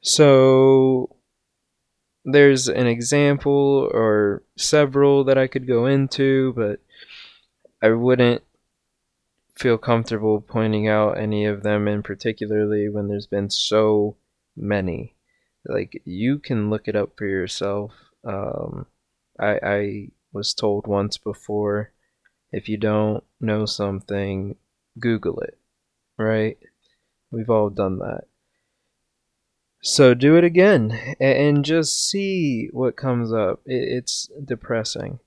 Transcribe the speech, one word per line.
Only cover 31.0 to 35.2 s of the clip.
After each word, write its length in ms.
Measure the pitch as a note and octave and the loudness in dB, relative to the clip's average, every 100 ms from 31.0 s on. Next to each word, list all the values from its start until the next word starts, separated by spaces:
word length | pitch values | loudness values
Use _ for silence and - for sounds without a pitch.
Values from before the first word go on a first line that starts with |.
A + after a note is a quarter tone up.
| - C#3 | -10 -2
a-, 20 | |
and 420 | C3+ C3 D3 D3 | 0 2 2 2
just 460 | C#3+ E3 D3+ - - | 2 0 0 -4 -4
see 600 | G3 G3 F#3+ D3+ A#2+ G#2 | -4 -4 -2 -2 -4 -6
what 240 | A#2+ B2+ - | -4 -4 -4
comes 360 | C3+ B2 A#2 | -4 -4 -2
up. 280 | A2+ G2 - - | -2 -2 -4 -6
I-, 40 | |
it's 560 | B2+ - B2 B2+ - - C3 | -6 -4 -6 -6 -10 -10 -16
depressing 760 | C#3 C3 - A2+ A2 - G2+ A#2+ | -10 -10 -6 -6 -4 -8 -10 -12